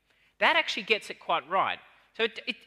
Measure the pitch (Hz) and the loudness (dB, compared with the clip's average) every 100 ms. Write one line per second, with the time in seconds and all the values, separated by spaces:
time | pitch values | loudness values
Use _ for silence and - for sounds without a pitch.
0 | _ _ _ - 226 320 311 - 196 214 | _ _ _ 0 2 4 0 -4 0 -2
1 | - - - 165 135 185 127 90 - _ | -2 -10 -2 -2 0 0 0 -2 -10 _
2 | _ - 226 - - 233 | _ -4 -4 -4 -10 -8